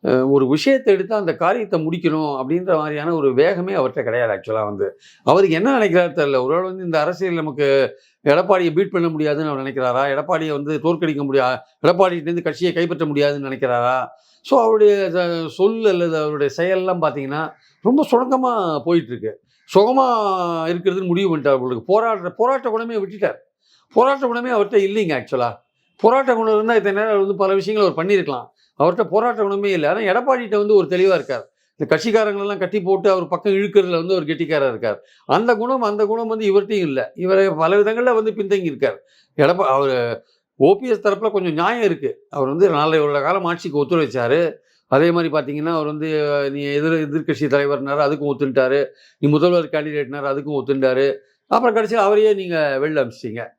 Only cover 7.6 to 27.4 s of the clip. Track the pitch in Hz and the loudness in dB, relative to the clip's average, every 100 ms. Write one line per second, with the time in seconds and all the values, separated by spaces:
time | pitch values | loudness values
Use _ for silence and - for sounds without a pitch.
7.6 | 139 139 123 - _ _ - 147 180 190 | 2 2 2 -4 _ _ 2 2 4 2
8.6 | 170 156 196 185 170 156 151 147 156 139 | 2 0 -2 0 -2 -2 -2 -2 -4 -4
9.6 | 135 135 127 123 139 139 156 180 160 143 | -6 -2 0 0 0 -2 -2 -2 -2 -4
10.6 | 143 156 156 170 170 143 143 135 127 127 | -4 -2 -2 0 -2 -2 0 2 2 -2
11.6 | - _ 147 156 190 175 151 175 170 147 | -8 _ 0 4 2 2 -4 -4 -4 -2
12.6 | 180 170 175 165 156 143 143 147 135 131 | -2 0 -2 -2 -2 0 0 0 -6 -4
13.6 | 131 120 120 127 123 - _ _ - 269 | 0 0 0 0 -4 -12 _ _ 0 2
14.6 | 220 220 208 202 190 170 175 170 160 - | 4 6 6 4 0 -2 -2 -2 -6 0
15.6 | 190 226 220 180 175 160 151 151 143 135 | 0 2 0 2 0 -2 -2 -2 -2 0
16.6 | 175 190 185 180 160 143 135 147 160 - | 0 0 0 0 -2 -2 -6 -6 -8 -10
17.6 | _ _ 202 269 302 240 254 262 254 233 | _ _ 0 2 4 2 2 0 0 -2
18.6 | 180 151 160 170 117 123 110 - _ _ | -2 -2 0 0 0 -8 -8 -10 _ _
19.6 | _ 185 214 262 262 233 208 185 175 165 | _ 4 4 4 4 2 0 -2 -2 -4
20.6 | 160 180 180 180 190 175 196 160 143 135 | -2 -2 -2 -2 -2 0 0 0 2 0
21.6 | 127 123 113 202 226 214 175 175 233 269 | 0 -6 0 0 2 -2 -6 -2 0 0
22.6 | 254 220 233 226 190 196 175 107 _ _ | -2 -4 -4 -6 -6 -4 -4 -4 _ _
23.6 | _ _ _ - 254 277 262 233 247 233 | _ _ _ 2 2 2 -2 -4 -2 -2
24.6 | 202 226 190 214 190 139 110 127 120 104 | 2 2 0 -2 -2 -2 -4 -2 -2 -6
25.6 | _ _ _ _ 214 262 262 233 220 214 | _ _ _ _ 4 4 2 0 2 2
26.6 | 220 226 196 196 220 208 196 185 | 2 2 2 -2 0 0 0 0